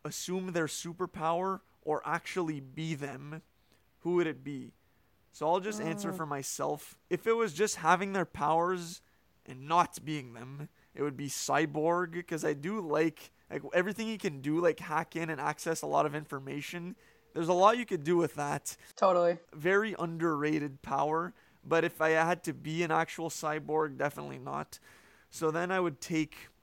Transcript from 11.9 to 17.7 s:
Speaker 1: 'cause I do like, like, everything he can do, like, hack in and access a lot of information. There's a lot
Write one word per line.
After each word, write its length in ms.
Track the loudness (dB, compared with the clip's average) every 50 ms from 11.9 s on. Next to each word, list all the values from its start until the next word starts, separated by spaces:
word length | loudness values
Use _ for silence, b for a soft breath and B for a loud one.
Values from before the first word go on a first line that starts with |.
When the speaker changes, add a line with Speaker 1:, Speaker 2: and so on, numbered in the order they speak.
| 2 2 0 -2 -6 -10 -6 -4
Speaker 1:
'cause 160 | -4 -2 0
I 80 | -2
do 260 | -2 -2 -4 -4 -4 -2
like, 500 | -2 0 2 4 4 2 0 -4 -20 -20 b b b b
like, 120 | -8 -8 -8 0
everything 340 | 2 2 2 2 -2 -4 -4
he 120 | -6 -6 -4
can 220 | -4 -4 -4 -2
do, 160 | -2 0 0 4
like, 200 | 4 2 2 2
hack 360 | -6 -4 -2 -4 -4 -4 -6
in 140 | -6 -4 -4
and 100 | -4 -2
access 400 | -2 -4 -4 -2 -2 -4 -2 -2
a 40 | -2
lot 180 | 2 4 4 4
of 100 | 4 0
information. 800 | -4 -6 -6 -10 -10 -8 -6 -8 -6 -6 -8 -8 -8 -8 -10 -12 b b b b b b b
There's 160 | -4 -2 2 2
a 40 | 6
lot 240 | 8 8 8